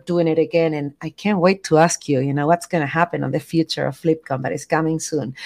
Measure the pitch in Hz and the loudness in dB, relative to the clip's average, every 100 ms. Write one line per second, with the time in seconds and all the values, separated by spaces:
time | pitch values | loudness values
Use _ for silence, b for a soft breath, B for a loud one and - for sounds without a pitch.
0 | - 175 165 160 156 170 165 151 143 143 | 0 0 2 2 2 2 0 0 -6 -8
1 | 160 - 202 202 160 190 - 156 170 - | -14 -6 -2 2 2 2 2 4 4 2
2 | - 139 139 143 147 - - 175 143 165 | -2 0 0 0 2 0 0 -4 -2 0
3 | 170 151 135 - - 165 160 - 139 139 | 0 -2 -4 -4 -2 -2 -2 -2 -4 -2
4 | 165 160 - 131 135 160 - 160 160 160 | -2 -2 -2 -6 -4 -6 -2 -2 0 -4
5 | - 151 117 135 | -4 -6 -6 -10